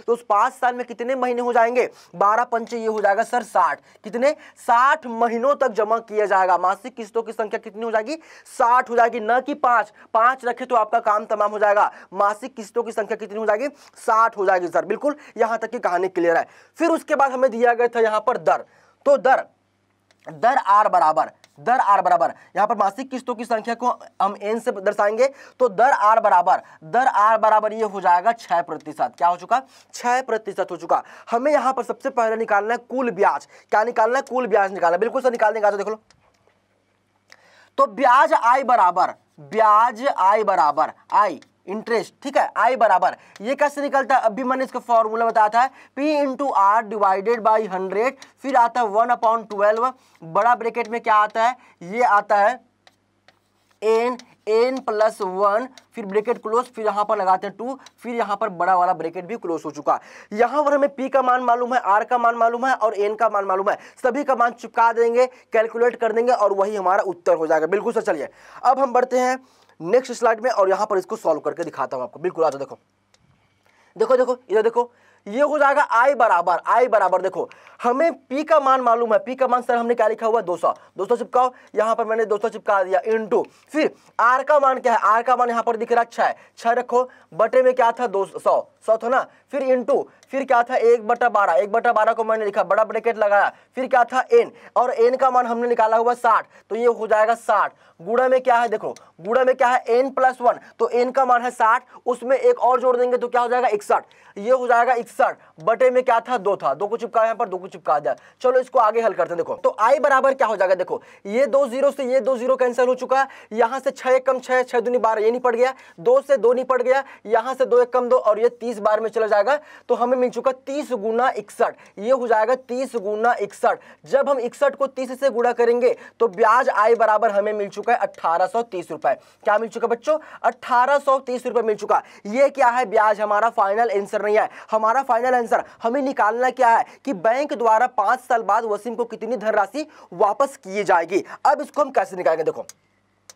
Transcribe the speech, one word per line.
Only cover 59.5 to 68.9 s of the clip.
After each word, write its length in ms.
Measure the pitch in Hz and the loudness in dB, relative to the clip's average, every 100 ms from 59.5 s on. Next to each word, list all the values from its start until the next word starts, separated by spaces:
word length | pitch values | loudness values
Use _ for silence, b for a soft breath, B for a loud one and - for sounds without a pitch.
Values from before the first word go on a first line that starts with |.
| 160 | -8
हो 60 | 151 | -8
चुका। 280 | 143 156 135 B B B | -6 -2 -2 B B B
यहाँ 280 | 208 240 285 | -2 0 0
पर 100 | 285 | 0
हमें 140 | 285 277 | 2 0
पी 180 | 277 262 | -4 -2
का 140 | 269 | 0
मान 200 | 254 254 | 2 0
मालूम 320 | 247 240 240 | 0 0 0
है, 60 | 247 | -2
आर 220 | 185 208 | 0 0
का 140 | 226 247 | 0 0
मान 160 | 233 233 | 0 2
मालूम 300 | 233 240 254 | 0 0 -2
है 80 | |
और 200 | 156 220 202 | 0 -2 0
एन 180 | 208 | -2
का 140 | 214 226 | 0 0
मान 140 | 208 196 | 0 -2
मालूम 240 | 190 196 | -2 -2
है, 80 | 151 B - | -4 B -6
सभी 220 | 254 247 | -4 -2
का 100 | 277 240 | -2 0
मान 160 | 240 | 0
चिपका 400 | 247 226 - 233 | -4 -6 0 0
देंगे, 340 | 226 233 240 254 B _ | 2 2 2 0 B _
कैलकुलेट 440 | 226 226 233 240 240 | -2 0 0 0 0
कर 160 | 226 | -2
देंगे 200 | 220 240 | 0 0
और 200 | 233 202 | 2 2
वही 220 | 196 196 214 | 2 -2 -2
हमारा 260 | 180 202 | 0 0
उत्तर 320 | 190 175 190 165 | 0 -4 0 0
हो 100 | 160 | 2
जाएगा। 200 | 160 160 | 0 0
बिल्कुल 240 | 196 220 | -2 -2
सर, 100 | 226 | -4
चलिए 260 | 208 160 120 B B B | -2 -4 -6 B B B
अब 140 | 240 262 | 0 2
हम 140 | 269 | 2